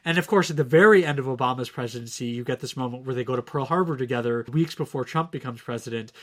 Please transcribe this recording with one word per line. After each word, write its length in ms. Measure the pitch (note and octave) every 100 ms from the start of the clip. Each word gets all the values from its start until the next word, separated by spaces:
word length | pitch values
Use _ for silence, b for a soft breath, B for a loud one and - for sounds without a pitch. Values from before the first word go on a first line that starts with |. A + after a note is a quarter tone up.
And 140 | - E3+
of 80 | E3
course, 240 | G3+ E3
at 80 | D3+
the 60 |
very 420 | C3 D#3 G#3 G#3 D#3+
end 140 | C#3+
of 60 | C3
Obama's 440 | B2 B2+ B2+ B2
presidency, 560 | - A#2+ A#2 A#2 - B2
you 180 | A#2+
get 160 | A#2+ B2+
this 160 | C3 -
moment 300 | B2+ B2 C3
where 100 | B2+
they 80 |
go 120 | B2 B2+
to 60 |
Pearl 240 | A#2+ D3 C3+
Harbor 300 | E3+ F3+ C#3
together 500 | B2+ B2 A#2+ A#2 A2+
weeks 220 | D3 D#3+
before 320 | - D3 C#3 B2
Trump 260 | D#3+ E3
becomes 300 | C#3 C3 A#2
president, 500 | - A#2+ A#2 A2+ A2+ B